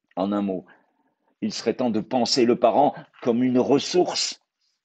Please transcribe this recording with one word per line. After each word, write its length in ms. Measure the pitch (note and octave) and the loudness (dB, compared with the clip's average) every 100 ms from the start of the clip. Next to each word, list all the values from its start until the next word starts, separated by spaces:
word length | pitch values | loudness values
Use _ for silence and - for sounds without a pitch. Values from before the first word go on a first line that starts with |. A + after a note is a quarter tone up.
| _ - | _ -6
En 160 | G2 | -2
un 100 | G2+ | -2
mot, 240 | G2+ F#2 - _ _ _ _ _ _ _ | -2 -6 -10 _ _ _ _ _ _ _
il 120 | A2 | -8
serait 220 | - A#2 | -4 -4
temps 160 | A2 B2+ | -2 -2
de 100 | G#2+ | -2
penser 440 | - B2+ A2+ - | -4 -2 0 2
le 140 | A#2+ A#2 | 2 4
parent 360 | A#2+ B2 C#3+ - - _ | 2 4 2 -2 -12 _
comme 200 | B2+ A#2 | -2 0
une 160 | B2+ B2+ | 2 2
ressource 840 | G#2+ C3+ - F3+ E3+ - - - _ _ _ _ | 2 2 2 0 0 -2 -6 -8 _ _ _ _